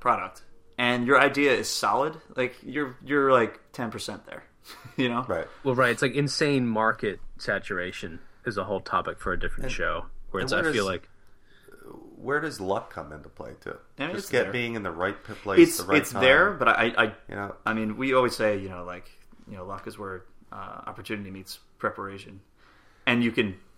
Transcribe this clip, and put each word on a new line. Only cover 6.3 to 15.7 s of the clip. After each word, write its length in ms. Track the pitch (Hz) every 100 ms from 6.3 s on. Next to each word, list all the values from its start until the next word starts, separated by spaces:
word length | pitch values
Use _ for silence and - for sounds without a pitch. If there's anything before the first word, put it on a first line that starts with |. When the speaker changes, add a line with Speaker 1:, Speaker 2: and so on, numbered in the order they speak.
| - 147 139 120
Speaker 3:
market 540 | 110 110 110 107 92 - -
saturation 840 | - 101 - 92 90 - 90 80 - - 123
is 100 | 101
a 80 |
whole 160 | 92 95
topic 400 | - 92 82 -
for 120 | 98
a 60 | 90
different 260 | 85 -
Speaker 2:
And, 80 | -
Speaker 3:
show, 340 | - 85 82 - - -
where 100 | 95
Speaker 2:
and 60 | 87
Speaker 3:
it's, 60 |
Speaker 2:
where 100 | 101 160
Speaker 3:
I 40 |
feel 120 | 117
Speaker 2:
does, 20 | 95
Speaker 3:
like 220 | 87 - - - - - - - - - - - -
Speaker 2:
where 240 | 123 147
does 200 | 156 107
luck 320 | 95 104 -
come 200 | 87 73
into 160 | 76 76
play, 240 | - 64 -
too? 160 | - - - -
Speaker 1:
I 80 | 151
mean, 80 | 190
Speaker 2:
Just 80 | 190
Speaker 1:
it's 40 |
Speaker 2:
get 100 | 123
Speaker 1:
there. 80 | 101
Speaker 2:
being 220 | 123 117
in 80 | 113
the 80 | 95
right 260 | 82 92 101
p-, 100 | -
place, 260 | 104 - 131
Speaker 1:
It's, 100 | 170